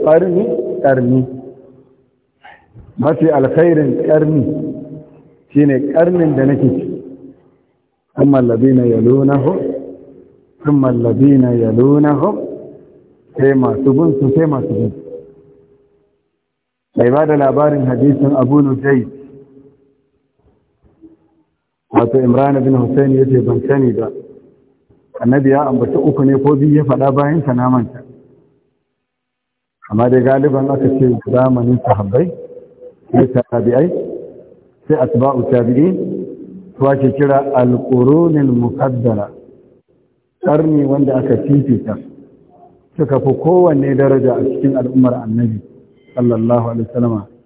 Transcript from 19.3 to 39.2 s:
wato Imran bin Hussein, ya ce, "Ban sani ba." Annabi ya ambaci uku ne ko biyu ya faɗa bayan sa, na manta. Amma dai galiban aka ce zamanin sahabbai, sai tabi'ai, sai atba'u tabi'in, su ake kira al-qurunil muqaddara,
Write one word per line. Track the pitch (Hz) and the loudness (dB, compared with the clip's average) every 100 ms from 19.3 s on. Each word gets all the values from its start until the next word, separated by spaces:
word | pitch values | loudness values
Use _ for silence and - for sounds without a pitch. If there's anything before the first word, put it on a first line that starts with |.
| - - - - _ _ _ _ _ _ _ _ _ _ _ _ 320 320 _ _ _ _ _ _ _ - | -20 -20 -20 -20 _ _ _ _ _ _ _ _ _ _ _ _ _ -20 _ _ _ _ _ _ _ -4
wato | - 117 131 | -2 0 0
Imran | 123 123 139 139 | 2 2 2 0
bin | 131 131 | 0 0
Hussein, | 120 143 139 131 | 0 0 2 2
ya | 135 | 2
ce, | 127 | 2
"Ban | 113 117 - | 0 -2 -2
sani | 139 127 | 0 0
ba." | 110 107 - - - - _ _ _ _ _ _ - | -2 -6 -10 -18 -20 -20 _ _ _ _ _ _ -6
Annabi | 120 139 135 | 0 2 2
ya | 139 147 | 2 0
ambaci | 127 120 135 | -2 -2 -2
uku | 147 - | -2 0
ne | 135 135 | 2 2
ko | 139 147 | 2 2
biyu | 151 147 | 2 2
ya | |
faɗa | 131 - 135 | 2 0 2
bayan | 131 143 160 143 | 0 0 -2 -2
sa, | |
na | 123 127 | -2 0
manta. | 127 104 - - - - _ _ _ _ _ _ _ _ _ _ _ _ _ _ _ - | 0 -2 -10 -20 -20 -20 _ _ _ _ _ _ _ _ _ _ _ _ _ _ _ -6
Amma | 107 123 | -2 2
dai | 127 | 2
galiban | 123 135 143 135 135 | 2 2 0 0 -2
aka | 135 135 135 | -2 0 2
ce | 127 113 - | 0 0 -2
zamanin | 123 131 123 120 123 - | 0 2 0 0 -2 0
sahabbai, | 104 98 123 175 - - - - - - - - | -2 0 -2 -2 -6 -16 -20 -20 -20 -20 -20 -4
sai | 120 127 127 - | 0 0 0 -2
tabi'ai, | 120 110 123 175 - - - - - - - _ _ - | -2 0 0 0 -4 -8 -12 -16 -20 -20 -20 _ _ -4
sai | 156 | -2
atba'u | 139 117 135 131 117 | 0 0 0 -2 0
tabi'in, | 127 117 127 175 185 - - - - - - - - | 0 0 2 0 0 -6 -8 -10 -14 -18 -20 -16 -4
su | 135 | 0
ake | 135 135 | 0 -2
kira | 123 143 139 139 135 | 0 0 0 0 0
al-qurunil | 123 123 - 123 123 156 170 151 135 | 2 0 0 0 2 2 2 2 0
muqaddara, | 120 117 - 135 123 117 107 | 0 -2 -2 -4 -2 -2 -2